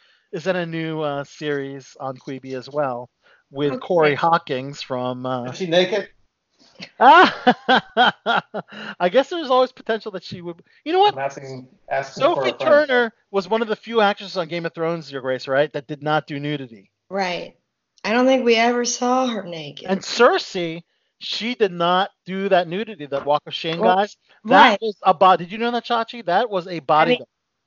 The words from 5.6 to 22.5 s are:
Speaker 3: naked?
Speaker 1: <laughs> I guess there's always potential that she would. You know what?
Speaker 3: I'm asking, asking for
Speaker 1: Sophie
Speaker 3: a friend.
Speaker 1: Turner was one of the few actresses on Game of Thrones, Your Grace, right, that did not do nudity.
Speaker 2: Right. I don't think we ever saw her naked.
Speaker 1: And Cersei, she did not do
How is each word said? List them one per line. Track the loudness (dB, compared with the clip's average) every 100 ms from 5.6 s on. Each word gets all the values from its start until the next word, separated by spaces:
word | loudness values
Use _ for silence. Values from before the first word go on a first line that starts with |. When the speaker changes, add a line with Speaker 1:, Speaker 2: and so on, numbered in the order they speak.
| 0
Speaker 3:
naked? | 2 2 0 -6 _ _ _ _ _ _ -20
Speaker 1:
<laughs> | -12 4
I | 8 10 8 4 0 0 2 0 2 2 2 2 -2 -2 -2 -8 -12 -14 -14 -2 0
guess | 2 0
there's | -2 0
always | 2 2
potential | -2 -6 -6 -6
that | -14
she | -12 -14
would. | -14 -14 _ _
You | -2
know | 2
what? | 2
Speaker 3:
I'm | 2
asking, | -6 -8 -14 -14 -16 _ -6
asking | -6 -6 -2
for | 0 0
Speaker 1:
Sophie | -2
Speaker 3:
a | -2
friend. | 2 4 4
Speaker 1:
Turner | 2 0 -4 _
was | -6 -2
one | -2
of | -2
the | -6
few | -4 2
actresses | 2 2 -6 -6
on | -6
Game | -4 -6
of |
Thrones, | -4 -4 -4 -8
Your | -8
Grace, | -4 -4 0
right, | 0 0
that | -2 -10
did | -8
not | -2 -2 -2
do | -6
nudity. | -6 -6 -8 -18 _ _ -10
Speaker 2:
Right. | -6 -4 -6 -10 _ _ _ _ _
I | -2
don't | 2 4
think | 2
we | 4
ever | 4 2 0
saw | -2 -2 0 0 0
her | -4
naked. | -8 -12 -12 -12 -6
Speaker 1:
And | -6
Cersei, | -4 4 4 4 -2 -6 -6 -8 -14 _ _ _
she | -10 -8 -6 -2
did | -2
not | 0 2 2 0 _ -10
do | -6 0